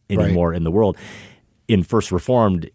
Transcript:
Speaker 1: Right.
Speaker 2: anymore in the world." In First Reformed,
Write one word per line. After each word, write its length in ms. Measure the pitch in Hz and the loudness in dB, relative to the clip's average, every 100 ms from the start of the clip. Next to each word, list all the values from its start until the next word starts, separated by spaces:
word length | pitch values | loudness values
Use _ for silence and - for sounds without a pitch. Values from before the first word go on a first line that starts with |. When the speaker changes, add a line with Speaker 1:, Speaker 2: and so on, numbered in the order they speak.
| - | -6
Speaker 1:
Right. 100 | 95 82 | -2 0
Speaker 2:
anymore 280 | 87 87 | 0 0
in 100 | 85 | -2
the 80 | 82 | -2
world." 260 | 95 104 87 - - - _ _ _ - | 2 0 -2 -10 -20 -20 _ _ _ -2
In 160 | 107 | 0
First 280 | 85 113 - | 2 -2 0
Reformed, 580 | 90 - 123 110 90 80 | -4 0 2 2 0 -4